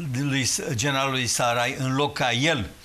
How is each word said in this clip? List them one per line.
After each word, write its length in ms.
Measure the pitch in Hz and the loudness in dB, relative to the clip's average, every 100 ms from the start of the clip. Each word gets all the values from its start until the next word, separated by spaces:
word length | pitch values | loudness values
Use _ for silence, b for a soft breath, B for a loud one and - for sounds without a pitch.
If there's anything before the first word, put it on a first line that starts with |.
| 165 | -4
lui 320 | 123 143 135 123 | -2 0 0 0
S-, 160 | - - | -2 -2
generalului 540 | 123 143 135 135 131 120 | -2 0 2 0 0 0
Sarai, 480 | - 123 120 120 135 | 0 2 2 0 0
în 180 | 131 131 | -2 0
loc 180 | 143 | 0
ca 180 | - 131 | 0 0
el 380 | 117 151 151 90 - | 2 2 0 -2 -10